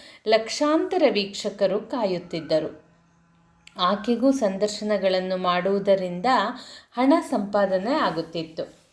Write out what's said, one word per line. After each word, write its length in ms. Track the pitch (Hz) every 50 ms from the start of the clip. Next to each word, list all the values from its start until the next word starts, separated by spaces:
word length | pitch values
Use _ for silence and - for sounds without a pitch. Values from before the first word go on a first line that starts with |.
| - - - - _ 214
ಲಕ್ಷಾಂತರ 760 | 220 226 220 - - - 294 294 311 330 370 - 392 359 311 247
ವೀಕ್ಷಕರು 680 | 202 208 196 196 - - - 208 202 - 202 165 180 214
ಕಾಯುತ್ತಿದ್ದರು. 1000 | 214 - - 254 220 196 180 170 175 - - 165 156 143 160 156 156 - - - - _ _ _ _ _ _ _ _ _ _ _ _ _ _ _ _ - _ -
ಆಕೆಗೂ 540 | 180 180 208 196 - 240 240 226 240 277
ಸಂದರ್ಶನಗಳನ್ನು 1040 | 269 269 226 196 190 190 208 208 - - 220 214 214 196 190 190 185 185 185 185 185 185
ಮಾಡುವುದರಿಂದ 880 | 185 180 175 180 180 196 202 202 196 202 196 190 185 180 175 180 180 247 262 226 196 226 254 254 - - - - - _ _
ಹಣ 180 | 240 254 269 320 339
ಸಂಪಾದನೆ 720 | - - 285 220 202 202 - 208 202 185 190 185 190 233
ಆಗುತ್ತಿತ್ತು. 840 | 285 311 254 185 165 160 160 - - 170 160 160 - - - - - _ _ _